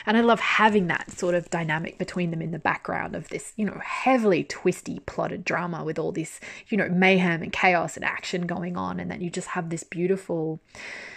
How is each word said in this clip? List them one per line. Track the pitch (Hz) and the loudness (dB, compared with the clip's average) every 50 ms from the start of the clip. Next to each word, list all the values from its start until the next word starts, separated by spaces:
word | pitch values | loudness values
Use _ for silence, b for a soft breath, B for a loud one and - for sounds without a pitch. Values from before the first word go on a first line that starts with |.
| B | B
and | 214 214 233 | 2 4 6
I | |
love | 233 233 226 - | 6 6 6 4
having | - - - - 214 220 208 214 180 165 | 2 0 4 4 6 6 6 4 4 2
that | - - - - | 0 -2 -4 -8
sort | - - - 175 175 | -8 -4 0 0 0
of | 175 170 - | 0 0 -2
dynamic | - 170 165 156 156 160 165 - - - | -4 -2 -2 -2 -2 -2 -4 -6 -6 -6
between | 185 - - 180 175 170 | -6 -4 -2 -2 -2 -2
them | 165 165 | -2 -2
in | 165 160 | -4 -4
the | 170 156 | -4 0
background | - - 160 - - - 180 - - - - | 0 0 0 0 -2 -4 -4 -4 -4 -4 -6
of | 170 160 - | -8 -8 -8
this, | - 269 - - - | -8 -8 -8 -10 -6
you | - 214 | -4 -4
know, | 190 - - - | -2 -4 -6 -8
heavily | - - - - 254 262 247 220 208 180 - - | -8 -6 0 2 4 4 6 6 6 4 4 2
twisty | - - - - 180 175 - - - - - - | -2 -6 0 0 0 0 0 -4 -8 -8 -8 -10
plotted | - - - 170 - - - 180 | -8 -4 -4 -4 -4 -4 -6 -4
drama | - - 165 175 175 170 156 151 | -2 -2 -2 -2 -4 -4 -4 -6
with | 156 160 160 | -4 -2 -2
all | 160 160 | -2 -2
this, | - 165 160 - - - B B B B B - | -2 -4 -6 -6 -10 -14 B B B B B -2
you | 226 202 | 0 0
know, | - - | 2 2
mayhem | 180 180 185 190 190 185 185 175 165 160 | 4 4 6 6 6 6 6 4 2 0
and | 175 - | -2 -6
chaos | - - - 185 175 170 165 160 - | -2 2 4 4 4 4 2 -2 -4
and | - - | -4 -4
action | - - - - - - 185 175 175 | -4 -4 -4 -6 -4 -4 -2 -2 -2
going | 175 180 175 180 175 185 | -4 -4 -4 -4 -4 -4
on. | - - - 175 | -4 -4 -4 -6
And | 180 180 | -6 -6
then | - - | -6 -6
you | 180 170 | -6 -6
just | - 185 - - | -6 -6 -8 -6
have | - 180 170 165 | -6 -6 -4 -4
this | 170 160 - | -6 -6 -6
beautiful | - - 165 180 180 190 190 - - 170 165 156 160 156 160 - B B B B B B B B B B | -8 -4 -2 2 2 2 0 0 -4 -2 -2 -2 -2 -4 -6 -10 B B B B B B B B B B